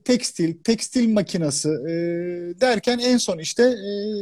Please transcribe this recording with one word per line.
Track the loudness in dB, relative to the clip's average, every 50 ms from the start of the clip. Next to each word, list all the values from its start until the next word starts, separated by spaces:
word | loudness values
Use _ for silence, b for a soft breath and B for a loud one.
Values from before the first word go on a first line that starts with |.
| 0
tekstil, | 2 2 2 2 -2 -4 -2 0 0 -2 -2 0
tekstil | 0 0 0 0 -2 0 2 2 4
makinası, | 4 2 0 0 -2 -2 -2 0 -2 0 0 -2 -2 -2 -2 -4
e, | -4 -2 -2 -2 -2 -4 -4 -4 -6 -8 -8 -8 -4 0
derken | 2 2 2 2 2 0 0 0
en | 2 2 2
son | 2 2 0 -4 -4
işte, | -4 -6 0 2 4
e, | 4 2 0 -4 -6 -6 -4 -4 -4 -4 -6